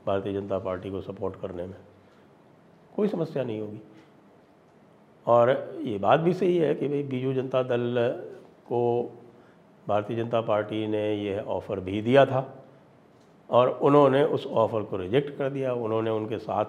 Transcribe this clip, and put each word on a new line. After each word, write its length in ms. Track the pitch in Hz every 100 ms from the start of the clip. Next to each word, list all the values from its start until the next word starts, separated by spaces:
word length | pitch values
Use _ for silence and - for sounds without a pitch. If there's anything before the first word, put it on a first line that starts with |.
| -
भारतीय 260 | 98 98
जनता 260 | 98 98 95
पार्टी 320 | 95 92 98
को 100 | 95
सपोर्ट 340 | 92 98 95 -
करने 280 | 95 90
में? 120 | 90 98 - - _ _ - _ _ _ _ _ _ -
कोई 120 | 202
समस्या 360 | 190 156 143
नहीं 180 | 127 107
होगी। 200 | 107 120 - - - _ - - _ _ _ _ _ - _ _ -
और 500 | 117 120 139 - -
ये 140 | 294 101
बात 220 | 98 139
भी 140 | 165
सही 240 | 175 185 175
है 180 | 147 156
कि 120 | 139
भाई 160 | 143
बीजू 300 | 143 127 131
जनता 300 | 131 131 131
दल 320 | 127 120 120 123 120 165 - - - - -
को 460 | 120 120 120 123 - - - - - - - -
भारतीय 300 | 104 104 117
जनता 240 | 113 117
पार्टी 460 | 113 104 104 107 107
ने 280 | 107 107 104
यह 240 | 104 98
ऑफ़र 400 | 113 95 - 98
भी 220 | 92 101
दिया 240 | 107 135 131
था 380 | 127 139 - - - - _ _ _ _ - -
और 200 | 117 127
उन्होंने 540 | - 147 143 139 131
उस 240 | 156 143 -
ऑफ़र 340 | 117 110 113
को 160 | 101 101
रिजेक्ट 400 | 90 123 143 -
कर 120 | 135
दिया। 240 | 139 131
उन्होंने 360 | 123 113 110 113
उनके 280 | 110 107 107
साथ 280 | - 98